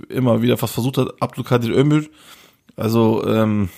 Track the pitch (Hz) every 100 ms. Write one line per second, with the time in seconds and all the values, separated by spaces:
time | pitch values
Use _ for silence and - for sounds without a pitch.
0 | - - 127 113 117 117 117 - 120 131
1 | 127 - 123 - 120 123 113 104 143 151
2 | 151 _ - - - _ _ - 110 113
3 | 113 110 101 110 110 107 95